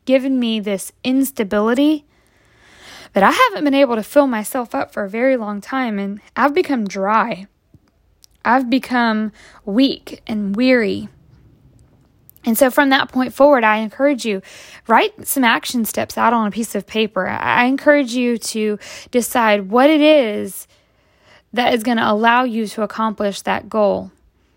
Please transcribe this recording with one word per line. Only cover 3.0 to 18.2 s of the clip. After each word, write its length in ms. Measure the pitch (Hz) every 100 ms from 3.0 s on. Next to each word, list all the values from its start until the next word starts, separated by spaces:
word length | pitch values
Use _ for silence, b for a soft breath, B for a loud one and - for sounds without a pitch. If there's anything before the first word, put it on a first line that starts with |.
| B
that 120 | 202
I 80 | 202
haven't 320 | 330 508 392
been 100 | 285
able 220 | 277 269 226
to 80 |
fill 240 | 202 285 277
myself 440 | 226 208 269 233
up 200 | 269 -
for 100 | -
a 80 | 202
very 260 | 220 262 254
long 240 | 208 202
time, 380 | - 269 247 202
and 220 | 202 208 - -
I've 180 | 269
become 300 | 294 349 262
dry. 640 | 202 196 190 220 226 185 196 _ _ _ _ _ _ _ _ _
I've 240 | 220 247 247
become 640 | 254 - 247 233 214 214 B B B
weak 580 | - 202 269 - - - -
and 280 | 220 196
weary. 540 | 202 254 247 202 196 208 _ _ _ _ _ _ _ _ _ _ _ _ _ -
And 120 | 220
so 120 | 262
from 200 | 269 277
that 200 | 269 -
point 220 | 254 247
forward, 320 | - 277 269
I 140 | 220 214
encourage 480 | 220 - 285 262 226
you, 160 | 196 B B B B -
write 400 | 226 415 - -
some 180 | -
action 400 | 240 233 - 247
steps 340 | 220 - 220 -
out 160 | 220
on 120 | 233 214
a 40 |
piece 240 | 202 226
of 120 | 202 -
paper. 400 | 220 214 - 196
I, 360 | - - -
I 20 |
encourage 480 | 247 269 302 294 254
you 240 | 247